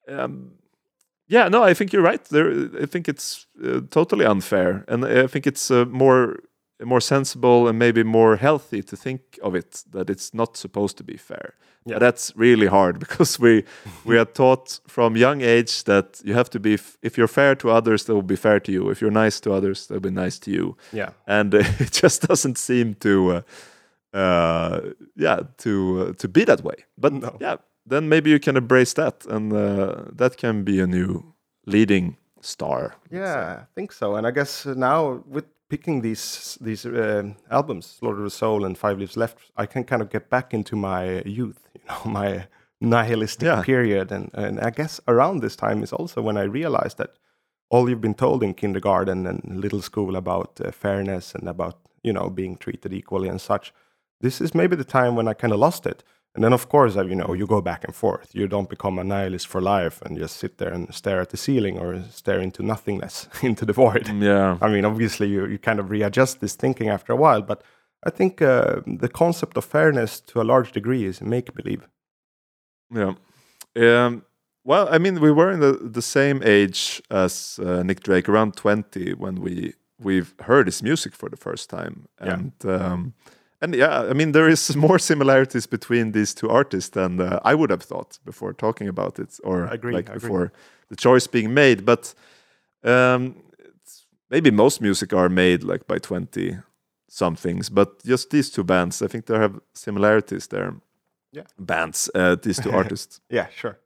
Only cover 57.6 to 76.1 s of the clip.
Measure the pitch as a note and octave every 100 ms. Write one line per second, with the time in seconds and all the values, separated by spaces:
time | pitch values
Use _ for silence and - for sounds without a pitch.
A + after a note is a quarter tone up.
57.6 | F2 E2+ - - G#2 F#2 _ G2+ G2+ G2+
58.6 | F#2+ - G2+ F#2 F#2 G2+ F#2+ F2+ - G2
59.6 | F#2 G2+ E2+ - - D#2+ D#2+ - G2 _
60.6 | F#2 F2 F2 - - F#2+ F#2 G#2+ - C3+
61.6 | G2+ F#2 F2 F2+ F#2 - - F#2+ F#2 -
62.6 | G2+ G#2+ - G2 - - - - C3 A2
63.6 | A2 G2+ - G#2 G#2+ G#2 G#2 G2+ G2 F2
64.6 | G#2 G#2 G#2 A2 A2+ - G#2 G2+ F#2+ G#2
65.6 | - A2 F#2+ G#2 G#2 G2+ C3 - G2+ -
66.6 | C3 C3 A2 G2+ - A#2+ D#3 A2 G2 G#2
67.6 | _ _ _ _ F3 - F#3+ F#3 D3 B2
68.6 | - - - G2+ B2 - E3+ E3+ - -
69.6 | - D3 D#3+ C#3 A2 - _ A#2+ A2 B2+
70.6 | A#2+ - G#2 C3 G2 F#2 G2+ A#2+ B2 -
71.6 | - - - _ _ _ _ _ _ _
72.6 | _ _ _ A#2 G2 F#2+ _ _ _ _
73.6 | - A#2 A#2 A#2+ B2 A#2+ _ _ _ _
74.6 | B2+ E3 F#3 D#3+ F#3 F3+ D3+ D3 F3+ F#3
75.6 | C#3+ C3+ A#2 A2 -